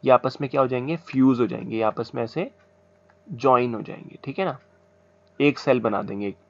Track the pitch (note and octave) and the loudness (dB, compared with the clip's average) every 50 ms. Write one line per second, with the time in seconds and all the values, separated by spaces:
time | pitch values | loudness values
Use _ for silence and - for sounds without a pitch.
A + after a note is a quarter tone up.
0 | - C3 B2+ B2 - C3 - - D3 C3 - C#3+ C3+ B2+ B2+ B2+ B2 C#3 E3 E3 | 6 6 4 4 4 0 -6 -6 -8 -4 0 0 0 2 0 -4 -4 -4 -6 -8
1 | - - - C3+ C3 C3+ C3 A#2+ B2 G#2 - A2+ A#2 - A2+ A2 A2 G#2+ G#2+ - | -8 -6 2 4 6 6 6 4 2 -2 -2 -6 -8 -6 -4 -2 0 -2 -2 -2
2 | A#2 - - B2+ A#2 A2+ - D#3 F#3 C4+ _ _ _ _ _ _ _ _ _ _ | -8 -8 -6 -6 -6 -6 -4 -6 -8 -8 _ _ _ _ _ _ _ _ _ _
3 | _ _ _ _ _ - F#3 A#2 A#2 C3+ B2+ A#2+ B2 B2 A#2 G#2+ G#2+ - - - | _ _ _ _ _ -16 -14 -2 2 4 4 4 4 0 -4 -6 -10 -10 -14 -16
4 | - - - - - C#3 C3+ - G3 F3+ C3+ C3+ _ _ _ _ _ _ _ _ | -16 -20 -20 -16 -14 -12 -6 -4 -4 -6 -6 -8 _ _ _ _ _ _ _ _
5 | _ _ _ _ _ _ _ _ C#3 D3 C#3 - - - C3+ B2+ A2 A#2 G#2 G2 | _ _ _ _ _ _ _ _ 2 2 2 0 0 0 0 2 2 -2 -2 -2
6 | G#2 G2 G2+ G2+ G#2 G2+ F#2 _ _ _ | -6 -6 -8 -8 -8 -8 -10 _ _ _